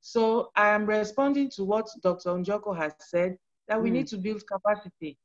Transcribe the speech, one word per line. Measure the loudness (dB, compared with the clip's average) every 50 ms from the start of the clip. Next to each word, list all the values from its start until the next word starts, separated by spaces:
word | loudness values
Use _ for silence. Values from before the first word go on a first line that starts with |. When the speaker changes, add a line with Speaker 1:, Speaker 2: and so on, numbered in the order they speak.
| _
Speaker 1:
So | -2 0 2 2 4 2 0 -2 -2 _
I | 4 4 4
am | 4 4 2
responding | 2 0 0 0 -2 0 0 2 2 2 2 0 -2 -2
to | -6 -2
what | 0 0 0 -2 -4 -10 -2 0
Doctor | 0 0 0 -2 -4
Njoko | -2 -2 -2 -2 -2 -4 -2 -4 -4
has | -4 -4 -6 -6 _
said, | -20 -4 0 0 0 0 -2 -8 _ _ _ _ _ -4
that | -2 0 2
we | 2
Speaker 2:
Mm. | 0
Speaker 1:
need | 0 0 -2
to | -6 -6
build | -4 -4 -6 -6 -8
capacity | -8 -8 -2 _ 0 0 0 -4 -16 _ _ -12 -12 -12 _ _